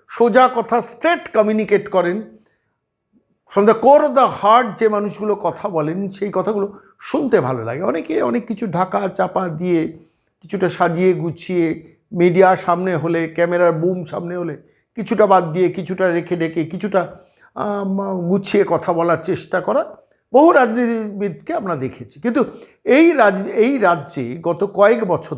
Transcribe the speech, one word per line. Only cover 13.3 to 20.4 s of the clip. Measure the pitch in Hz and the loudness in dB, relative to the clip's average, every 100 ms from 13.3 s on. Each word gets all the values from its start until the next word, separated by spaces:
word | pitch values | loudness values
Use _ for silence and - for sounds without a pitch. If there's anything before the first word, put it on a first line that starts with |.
| 160 170 175 175 | -2 0 2 2
বুম | 160 175 180 | 2 -2 -4
সামনে | 156 - 170 180 | -8 -10 -8 -8
হলে | 170 139 _ _ _ - | -8 -10 _ _ _ -10
কিছুটা | 196 208 202 | -4 2 4
বাদ | 190 165 | 4 2
দিয়ে, | 175 175 | 0 -2
কিছুটা | 185 165 185 185 | -2 -6 -2 0
রেখে | 170 175 175 | 0 -4 -4
ঢেকে, | 165 165 151 | -4 -4 -6
কিছুটা, | 185 202 196 170 - _ _ _ - | -6 -2 -2 -2 -10 _ _ _ -8
আম, | 208 202 190 196 196 185 170 | -6 -4 -4 -4 -4 -4 -2
গুছিয়ে | 196 196 202 180 | -2 0 0 2
কথা | 165 - | 0 0
বলার | 165 170 160 | 0 2 0
চেষ্টা | 165 175 - 185 | -2 -6 -4 -4
করা | 175 262 359 - _ _ _ | -2 -2 -2 -10 _ _ _
বহু | 247 | 6